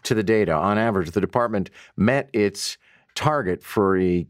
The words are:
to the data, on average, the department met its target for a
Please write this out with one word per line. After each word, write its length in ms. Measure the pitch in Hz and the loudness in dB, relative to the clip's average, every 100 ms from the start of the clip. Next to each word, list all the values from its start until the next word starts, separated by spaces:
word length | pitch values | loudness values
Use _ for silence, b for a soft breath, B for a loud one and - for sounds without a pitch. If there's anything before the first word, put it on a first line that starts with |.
to 120 | - | -4
the 80 | 110 | -2
data, 300 | 101 110 95 | 2 2 2
on 240 | 80 92 104 | 0 0 0
average, 360 | 117 98 82 | 0 0 -2
the 80 | 92 | -2
department 500 | 92 123 120 107 90 B B - | 0 0 -2 -2 -6 B B -2
met 320 | 101 135 139 | 0 0 -2
its 440 | 110 101 - - - b b b | 0 -2 -2 -10 -12 b b b
target 480 | - 147 147 95 87 | -4 -2 0 -2 -4
for 340 | - - 98 95 | -4 0 2 2
a 280 | 92 90 82 | 2 0 -2